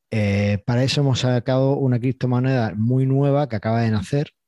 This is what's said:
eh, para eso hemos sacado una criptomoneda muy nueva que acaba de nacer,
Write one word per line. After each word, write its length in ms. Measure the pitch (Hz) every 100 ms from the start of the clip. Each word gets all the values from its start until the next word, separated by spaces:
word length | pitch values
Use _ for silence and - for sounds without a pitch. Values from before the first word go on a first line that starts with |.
| -
eh, 520 | 110 104 98 101 101
para 180 | - 120
eso 200 | 131 147
hemos 180 | 139 120
sacado 560 | 127 123 135 131 135 143
una 240 | 135 123
criptomoneda 720 | 127 123 127 123 127 131 110
muy 300 | 98 113 131
nueva 460 | 131 135 143 139 143
que 60 | 107
acaba 260 | 110 113
de 80 | 117
nacer, 420 | 107 95 143 156 _